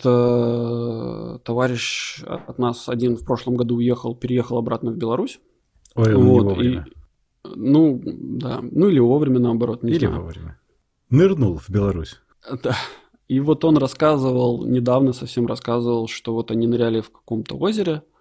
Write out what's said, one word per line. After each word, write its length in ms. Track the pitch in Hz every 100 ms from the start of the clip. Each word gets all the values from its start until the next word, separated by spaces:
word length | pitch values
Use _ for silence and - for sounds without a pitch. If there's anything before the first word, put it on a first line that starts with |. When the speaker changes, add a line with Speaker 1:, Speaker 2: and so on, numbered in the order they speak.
| 131
Speaker 1:
э, 1300 | 123 120 120 120 120 117 120 120 113 123 110 117 123
товарищ 800 | - 120 127 120 - - - - -
от 340 | - - 127
нас 280 | 123 120 -
один 300 | 120 123 117
в 80 | -
прошлом 300 | 123 - 123
году 200 | 120 120
уехал, 400 | 120 120 117 120
переехал 420 | 120 123 117 120
обратно 340 | 113 117 117
в 40 | 113
Беларусь. 420 | 113 131 247 - _ _ _ _ _ -
Speaker 2:
Ой, 180 | 110 104
он 80 |
не 60 | 98
Speaker 1:
Вот, 120 | 98
и 40 | 98
Speaker 2:
вовремя. 400 | 92 123 131 - - - _ _ _
Speaker 1:
ну, 580 | - - 117 147 160 127 -
да. 540 | - - - 127 123
Ну 260 | 123 - 196
или 120 | 151
вовремя, 400 | 120 143 147 127
наоборот, 440 | 120 117 120 -
не 80 | 117
Speaker 2:
Или 140 | 160 110
Speaker 1:
знаю. 160 | 85
Speaker 2:
вовремя. 380 | 85 82 80 - _ _ _ _ -
Нырнул 480 | 131 190 175 104 80
в 120 | -
Беларусь. 500 | 101 101 87 78 - _ _ - 127
Speaker 1:
Да. 120 | - 107 - - _ _ -
И 100 | 135
вот 240 | 147 147
он 140 | 160 151
рассказывал, 880 | 135 - 156 147 131 127 123 120 -
недавно 480 | 127 120 127 135
совсем 340 | 123 131 - 117
рассказывал, 640 | 113 - 120 120 117 113
что 240 | - -
вот 180 | 113 117
они 160 | 113 117
ныряли 320 | 120 117 113
в 120 | 110
каком-то 440 | _ - 113 110 139
озере, 460 | 175 220 180 151 - _